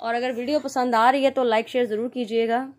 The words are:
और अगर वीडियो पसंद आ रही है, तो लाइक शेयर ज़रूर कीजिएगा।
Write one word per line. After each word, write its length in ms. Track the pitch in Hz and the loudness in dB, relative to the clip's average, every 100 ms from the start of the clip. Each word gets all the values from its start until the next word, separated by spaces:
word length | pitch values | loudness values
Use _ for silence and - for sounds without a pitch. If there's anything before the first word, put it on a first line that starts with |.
और 140 | 226 | -4
अगर 180 | 240 254 | -2 -2
वीडियो 280 | 233 247 302 | -4 -2 -2
पसंद 340 | 269 262 247 | -2 -2 0
आ 160 | 226 240 | 4 4
रही 140 | 277 | 4
है, 60 | 269 | 2
तो 140 | 262 | 2
लाइक 240 | 247 220 220 | 2 0 0
शेयर 180 | 247 240 | -2 0
ज़रूर 220 | 214 240 | -2 -4
कीजिएगा। 640 | 254 214 226 226 233 269 | -4 -2 0 0 0 -4